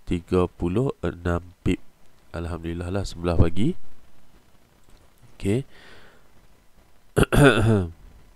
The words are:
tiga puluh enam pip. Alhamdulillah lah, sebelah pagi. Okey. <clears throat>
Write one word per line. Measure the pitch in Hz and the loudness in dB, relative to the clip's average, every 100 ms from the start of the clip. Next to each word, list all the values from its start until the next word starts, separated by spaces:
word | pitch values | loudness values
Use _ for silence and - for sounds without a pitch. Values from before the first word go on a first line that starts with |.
tiga | - 90 - 90 90 | -6 -6 -2 0 0
puluh | - 87 92 135 - | -2 -4 -2 -4 -4
enam | 82 87 87 85 87 - | -8 -6 -4 -4 -6 -8
pip. | - - - - - - - | -4 -4 -6 -20 -20 -20 -16
Alhamdulillah | - 82 85 82 85 87 | -10 -8 -8 -8 -8 -6
lah, | 98 | -6
sebelah | 92 85 85 85 | -6 -6 -2 4
pagi. | 85 87 127 185 - - - - - - _ - _ _ - - _ _ - - | 6 6 2 2 -4 -6 -12 -18 -18 -20 _ -20 _ _ -20 -20 _ _ -20 -8
Okey. | 98 110 139 - - - - - - - - - - - _ - - - | -2 -2 -4 -16 -20 -20 -20 -20 -20 -20 -20 -20 -20 -20 _ -20 -6 0
<clears throat> | - - 139 107 107 107 87 - - - - | 2 6 6 6 4 2 0 -8 -20 -20 -20